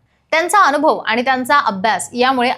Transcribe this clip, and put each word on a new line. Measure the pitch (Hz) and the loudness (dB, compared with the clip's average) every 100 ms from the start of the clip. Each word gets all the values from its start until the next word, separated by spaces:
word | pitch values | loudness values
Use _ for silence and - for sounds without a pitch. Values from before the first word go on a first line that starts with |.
| _ _ _ | _ _ _
त्यांचा | 311 339 415 | -2 2 2
अनुभव | 349 285 302 208 | 2 2 0 0
आणि | - 220 | -2 -2
त्यांचा | 247 262 247 285 | 0 -2 0 0
अभ्यास | 233 196 226 190 - | 0 -2 -2 -2 -4
यामुळे | 240 247 262 240 | -2 0 0 -2